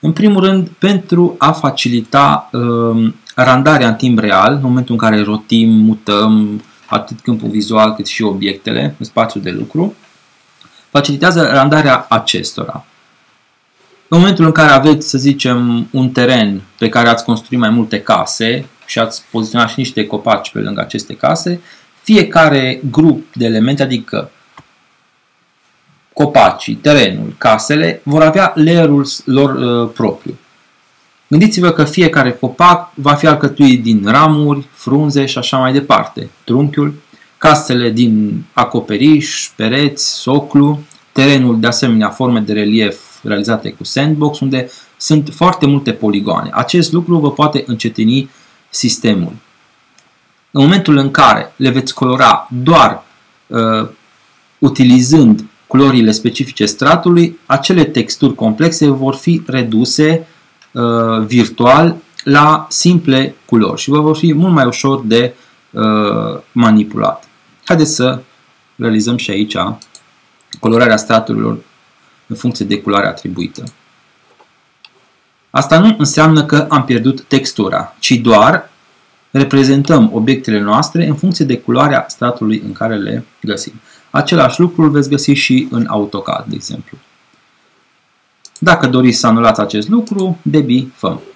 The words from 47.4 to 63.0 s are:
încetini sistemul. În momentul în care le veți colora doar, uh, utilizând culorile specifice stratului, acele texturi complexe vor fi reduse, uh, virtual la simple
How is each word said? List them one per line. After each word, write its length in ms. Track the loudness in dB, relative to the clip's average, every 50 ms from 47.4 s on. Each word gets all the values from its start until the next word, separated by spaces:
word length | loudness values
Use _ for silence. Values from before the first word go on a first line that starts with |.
| -2 0 0 -4 -4
încetini 640 | -4 -8 -6 -6 -6 -4 -2 0 0 0 0 -2 -6 _ _ _ _ _ _ _ _
sistemul. 640 | -10 -4 -2 -2 -2 -2 -2 -2 -2 0 -2 -6 -8 -14 _ _ _ _ _ _ _ _ _ _ _ _ _ _ _ _ _ _ _ _ _ _ _
În 80 | 2 4
momentul 340 | 4 4 2 2 2 2
în 140 | 2 2 0
care 420 | 0 2 4 4 4 2 -2 -10 _
le 140 | _ -2 0
veți 240 | 0 0 -4 -4 -6
colora 540 | -4 -2 -2 0 2 2 2 2 0 -2 -8 -8 -4 0
doar, 400 | 2 4 4 4 2 0 -4 -14 _ _ _ _ _ _ _ _
uh, 420 | _ -4 -2 -2 0 0 -2 -4 -6 -10 _ _ _ _ _ _ _ _ _ _ _ _ _
utilizând 840 | 0 0 2 4 4 6 6 6 4 4 4 6 6 6 4 2 0 -12 _ _ _
culorile 460 | _ 2 2 4 4 4 4 2 2 0
specifice 540 | 0 -2 -4 -4 -4 -8 -8 -4 -4 -4
stratului, 720 | -4 -2 -2 0 2 2 2 2 2 4 4 4 2 0 -10 _
acele 380 | _ -4 -2 0 0 2 2 2
texturi 500 | 2 0 -4 -4 -4 -4 0 0 0 0
complexe 540 | 0 -2 -2 0 0 0 -2 0 2 2 2
vor 260 | 2 0 -2 -4 -4
fi 280 | -4 -2 -2 -2 -2 -2
reduse, 800 | -4 -4 -4 -4 -2 0 0 0 0 0 0 2 2 2 0 -4 _ _ _ _ _ _ _ _ _ _
uh, 520 | -4 -2 0 0 0 0 0 0 -2 -2
virtual 680 | 0 2 2 2 2 0 0 4 4 4 6 4 2 0 -4 -12 _ _ _ -2
la 420 | 0 2 4 4 4 2 0 -2 -6
simple 640 | -6 -2 0 2 2 2